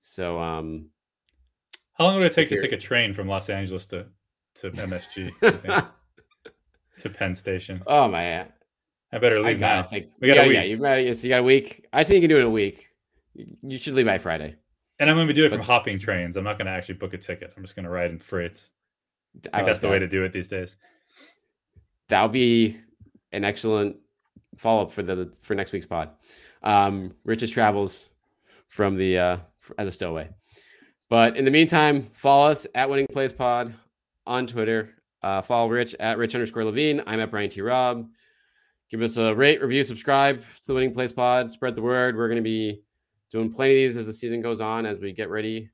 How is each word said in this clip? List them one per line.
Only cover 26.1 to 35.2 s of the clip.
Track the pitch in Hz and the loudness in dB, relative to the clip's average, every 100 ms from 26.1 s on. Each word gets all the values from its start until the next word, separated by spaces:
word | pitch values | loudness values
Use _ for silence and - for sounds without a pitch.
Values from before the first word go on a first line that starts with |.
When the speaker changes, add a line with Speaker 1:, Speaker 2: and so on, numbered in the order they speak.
| _ _ - - _ | _ _ -20 -20 _
Speaker 1:
Um, | 107 104 98 98 92 - | 2 4 2 -2 -8 -12
Rich's | - 113 117 | -6 -4 -2
travels | 120 107 104 98 - - _ _ _ _ _ _ | 2 2 2 -4 -6 -20 _ _ _ _ _ _
from | - 101 95 | -2 -2 0
the, | 95 92 | 0 2
uh, | 90 90 87 _ | 0 -2 -8 _
f-, | _ - | _ -8
as | 101 | -8
a | |
stowaway. | - 90 82 78 - _ _ _ _ _ _ _ | -6 -8 -8 -12 -18 _ _ _ _ _ _ _
But | 117 117 117 | 4 4 4
in | |
the | 135 | 2
meantime, | 151 160 165 151 143 110 | 4 4 4 4 2 -4
follow | _ 139 139 147 | _ 4 6 6
us | 151 - | 2 -4
at | - 139 | -4 0
Winning | 139 135 | 0 -2
Plays | 139 135 | -2 -4
Pod | 131 127 120 117 110 _ _ _ _ - | -2 -2 0 -4 -12 _ _ _ _ -6
on | 123 127 | -4 -4
Twitter. | 117 110 113 110 _ _ _ | -2 0 -2 -4 _ _ _